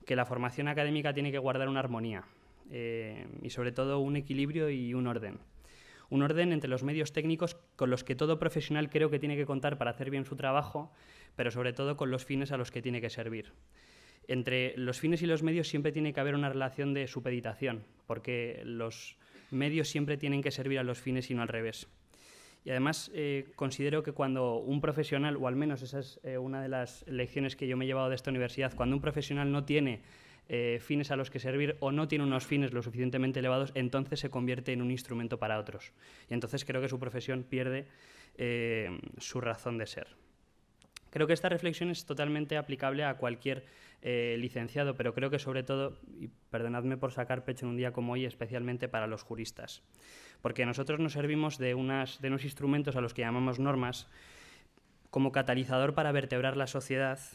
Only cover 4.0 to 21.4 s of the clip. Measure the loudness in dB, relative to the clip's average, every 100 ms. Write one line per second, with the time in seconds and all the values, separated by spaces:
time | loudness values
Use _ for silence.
4 | 2 0 0 0 0 0 0 0 -2 0
5 | 0 -2 -4 -10 -14 -20 -20 -20 -20 -20
6 | 0 4 6 6 4 4 2 2 2 0
7 | 0 0 2 2 0 -4 -12 0 2 2
8 | 0 2 4 4 2 0 0 2 2 4
9 | 4 2 0 0 0 0 0 0 0 -2
10 | -2 -2 -4 -2 2 2 2 -4 -8 -12
11 | -20 -20 -10 -2 0 2 0 0 0 0
12 | 0 0 0 0 0 -2 -2 -4 -2 -2
13 | -2 -4 -4 -6 -8 -14 -20 -20 -20 -20
14 | -20 -14 -4 -2 2 2 2 0 -2 0
15 | 2 2 4 2 2 2 2 0 0 2
16 | 0 2 2 2 2 2 -2 0 0 0
17 | -2 -4 -2 -2 -2 -2 -2 -2 -8 -12
18 | -6 -6 -2 -2 -2 -6 -8 -4 -4 -6
19 | -14 -18 -20 -20 -4 0 2 2 2 0
20 | 0 0 0 2 0 0 0 0 0 -2
21 | 0 0 0 0